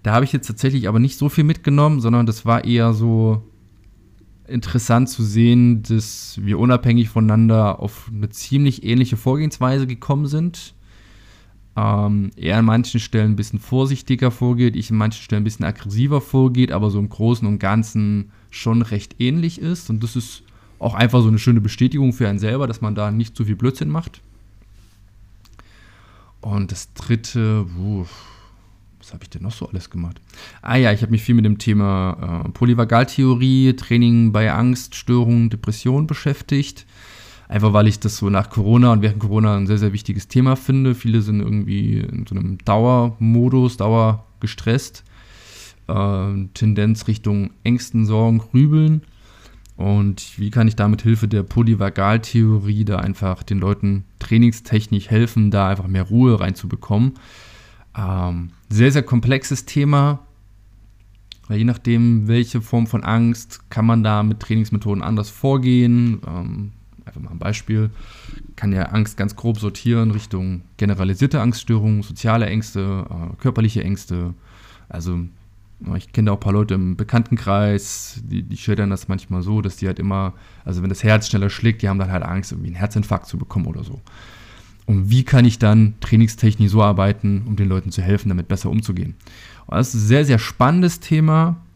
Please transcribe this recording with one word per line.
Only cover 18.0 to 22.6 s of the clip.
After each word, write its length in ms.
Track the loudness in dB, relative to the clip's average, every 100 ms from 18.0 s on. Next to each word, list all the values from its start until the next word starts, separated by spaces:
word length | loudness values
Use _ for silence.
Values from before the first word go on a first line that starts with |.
| 0 -2 -4 _ _
schon 320 | -8 0 0
recht 340 | 0 -4 -8 -4
ähnlich 400 | -2 0 -4 -4
ist. 300 | -6 -6 -6
Und 140 | -6
das 120 | -4 -6
ist 280 | -10 -18 _ -20 _ -6
auch 160 | -6
einfach 280 | 0 4 6
so 80 | 4
eine 100 | 4
schöne 220 | 4 4
Bestätigung 500 | 2 0 0 2 0
für 160 | 2 -2
einen 120 | 0
selber, 280 | -2 -2